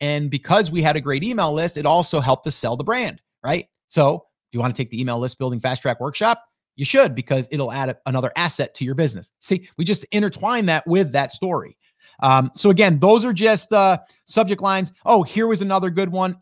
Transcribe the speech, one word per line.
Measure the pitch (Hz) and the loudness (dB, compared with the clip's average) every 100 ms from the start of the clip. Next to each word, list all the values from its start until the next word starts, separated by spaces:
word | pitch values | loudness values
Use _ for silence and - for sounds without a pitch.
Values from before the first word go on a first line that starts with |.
And | 147 147 147 | -4 -4 -4
because | 135 - 196 180 | -6 0 2 2
we | 170 | 0
had | 156 | 0
a | 151 | 0
great | 135 139 | -2 -4
email | 208 233 165 | -4 -2 -2
list, | 151 170 - | -2 -4 -2
it | 147 | 0
also | 165 170 160 | 2 2 0
helped | 131 131 160 | 0 0 -2
us | |
sell | - 117 123 | -6 -4 -4
the | |
brand, | 143 247 202 - _ _ | -4 -4 -6 -10 _ _
right? | 123 170 - _ _ | -4 -4 -6 _ _
So | - 143 165 - _ _ | 2 2 0 -8 _ _
do | 120 | -4
you | |
wanna | 123 | -4
take | 120 120 | -4 -8
the | 117 | -6
email | 127 117 | -6 -6
list | 127 - | -6 -6
building | 131 120 | -6 -4
fast | 127 127 | -4 -4
track | 139 117 | -4 -4
workshop? | 131 - 220 233 _ _ _ - | -6 -2 0 -2 _ _ _ -8
You | |
should, | 139 269 240 | 0 4 4
because | 120 - 135 123 | 0 -2 -2 -2
it'll | 147 127 | -6 -6
add | 131 131 | -4 -6
a-, | 123 - | -6 -4
another | 131 127 151 | -2 -2 -2
asset | 170 - 135 | -2 -2 -8
to | - | -6
your | 127 | -6
business. | 135 156 110 - _ | -2 -2 -4 -14 _
See, | - 185 - - | -4 -4 -4 -6
we | |
just | 165 208 - | -2 -4 -2
intertwine | 208 208 - 208 240 190 | -2 -2 -2 -4 0 0
that | 156 - | 0 2
with | 180 165 | 0 2
that | 139 135 | 0 -2
story. | - 185 156 82 - _ _ _ _ | -4 -4 -4 -6 -16 _ _ _ _
Um, | 135 131 131 | 4 4 2
so | - 208 | 2 4
again, | 185 202 151 | 6 4 4
those | 185 226 | 6 4
are | 240 | 2
just, | 180 220 214 - | 2 2 2 2
uh, | 214 190 180 - _ - | 2 4 2 -4 _ -4
subject | 220 196 202 | 0 0 0
lines. | 196 190 185 - - | 0 -2 -4 -4 2
Oh, | 226 | 4
here | 156 208 226 | 2 0 0
was | 208 | 0
another | 196 190 185 | 0 0 0
good | 175 190 | -2 -2
one. | 185 185 180 | -2 -4 -2